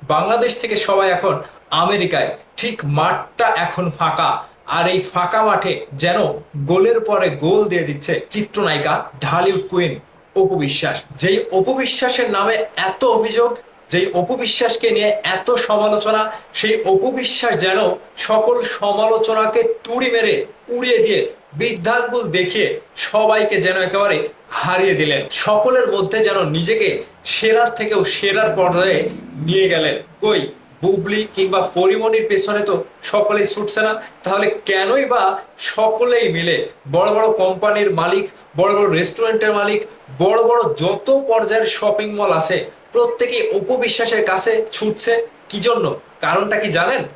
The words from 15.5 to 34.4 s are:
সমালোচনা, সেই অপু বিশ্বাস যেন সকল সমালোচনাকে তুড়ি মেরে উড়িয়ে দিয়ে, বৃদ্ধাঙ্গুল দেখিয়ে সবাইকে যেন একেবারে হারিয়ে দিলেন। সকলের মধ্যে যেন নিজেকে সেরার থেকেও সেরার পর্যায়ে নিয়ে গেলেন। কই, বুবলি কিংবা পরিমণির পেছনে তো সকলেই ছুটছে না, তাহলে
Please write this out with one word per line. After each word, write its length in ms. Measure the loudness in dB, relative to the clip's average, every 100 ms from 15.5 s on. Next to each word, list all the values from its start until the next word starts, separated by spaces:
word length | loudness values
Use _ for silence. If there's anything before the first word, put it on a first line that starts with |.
সমালোচনা, 800 | 0 0 0 2 0 0 0 0 -6 -12
সেই 300 | -4 0 0
অপু 280 | 2 2 2
বিশ্বাস 420 | -2 -2 0 0 0
যেন 220 | 0 2 0 -2 -10 -10
সকল 440 | 0 2 4 2
সমালোচনাকে 1000 | 0 -4 -2 0 2 2 2 2 2 2 0 -2
তুড়ি 280 | -4 -2 0
মেরে 340 | 0 0 0 -4 -12 -8
উড়িয়ে 300 | -4 0 2
দিয়ে, 360 | 2 0 -2 -8 -18
বৃদ্ধাঙ্গুল 680 | -4 -4 -2 -2 -2 0 -2
দেখিয়ে 560 | -2 -2 -2 0 -2 -4 -12 -10
সবাইকে 680 | -2 0 2 2 2 0
যেন 160 | 0 0
একেবারে 500 | -2 0 0 0 -4 -10 -12
হারিয়ে 440 | -6 -2 0 2
দিলেন। 320 | 2 0 -2 -4
সকলের 600 | -4 0 2 4 2 2
মধ্যে 280 | 0 0 2
যেন 300 | 2 2 0
নিজেকে 540 | -2 0 0 0 -2 -8 -14 -4
সেরার 440 | -2 2 4 2
থেকেও 340 | 0 -2 0
সেরার 460 | 0 0 0 0 0
পর্যায়ে 600 | 2 2 2 2 2 0 -6 -14 -8
নিয়ে 340 | -2 2 2
গেলেন। 260 | 2 0 -2 -8 -6
কই, 260 | 0 0 -2 -10 -20 -6
বুবলি 460 | 0 0 0 -2 -4 -2
কিংবা 260 | 0 0
পরিমণির 640 | 0 2 2 2 2 0 2
পেছনে 300 | 0 0 -2
তো 240 | 0 -2 -4 -12
সকলেই 420 | -4 0 2 2 0
ছুটছে 360 | -2 -4 0
না, 200 | 0 -2 -8 -12
তাহলে 360 | -4 0